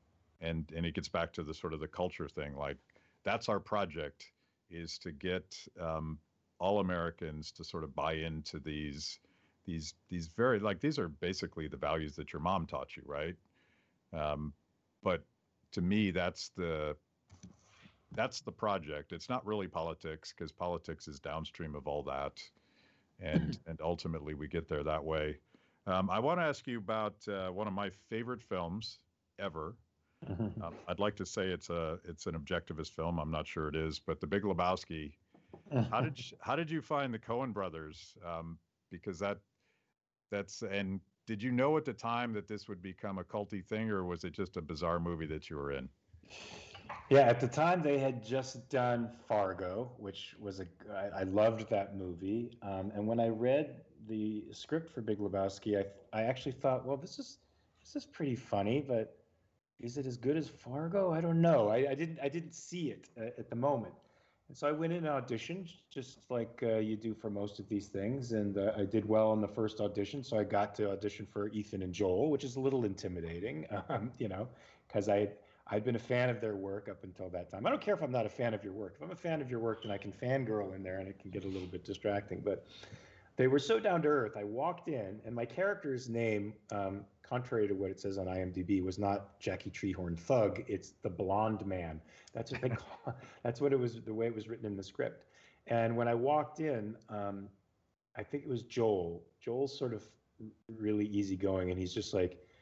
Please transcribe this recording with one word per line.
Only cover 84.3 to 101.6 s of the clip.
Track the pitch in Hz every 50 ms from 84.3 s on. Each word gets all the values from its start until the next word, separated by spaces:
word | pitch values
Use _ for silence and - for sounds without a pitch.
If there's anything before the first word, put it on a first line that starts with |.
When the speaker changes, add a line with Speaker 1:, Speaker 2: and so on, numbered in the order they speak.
| 101
Speaker 2:
I | 104 104
walked | 104 110 131 151 175 170 170 - 170
in, | 147 117 101 95 107 107 -
and | 110 120
my | 117 123
character's | 120 - 180 190 202 196 196 - 143 131 120 127 120
name, | 117 117 117 110 107 104 104 107 104 - - -
um, | 107 101 98 95 98 101 - - _ _
contrary | - - 123 127 123 - 123 110 104 98
to | 98
what | 95 101 95
it | 95 -
says | - 101 98
on | 98 92 92
I | 92 92
M | 92 92
D | 87 92
B, | 90 95 101 92
was | 92 95 90 98
not | 104 101 101 101 - - - -
Jackie | - 98 92 95 - 95
Treehorn | - - 107 95 87 92 90 85 85 82
Thug. | - - 135 117 107 95 - - - -
It's | 101 90 - - - _
the | - 95
blonde | 87 87 95 95 98 107 110 110 107 92 92
man. | 98 95 90 85 80 78 80 - - - - - -
That's | - 117 117 -
what | 131 123
they | 127 127
<laughs> |
call, | 120 - - - - - - 131 123 - - - - -
that's | - 120 117 -
what | 143 143 139
it | 131
was, | 123 117 113 117
the | 117 113 107
way | 110 117
it | 117 113
was | 110 104 110
written | 117 - 110
in | 107 101
the | 101
script. | 95 - - - 120 - - - - - - - - - - _ _
And | - 117 117 117 117 117 120
when | 117 117
I | 117
walked | 117 123 143 151 151 147 - - 160
in, | 160 151 127 110 104 107 113 - - -
um, | 107 104 101 101 98 98 98 101 - _ _ _ _ _ _ _ _ _ _ _ -
I | -
think | - - 143 139 139
it | 151
was | 123 110
Joel. | 113 - - 123 113 110 101 90 87 85 85 85 - - _ _
Joel's | - 117 117 131 139 135 139 -
sort | 135 120
of | 110 101 - - - _ _ _ _ - 110 107 - _ _ - 113 110
really | 104 107 107 104 104 104
easygoing, | 101 104 101 95 95 90 101 98 95 92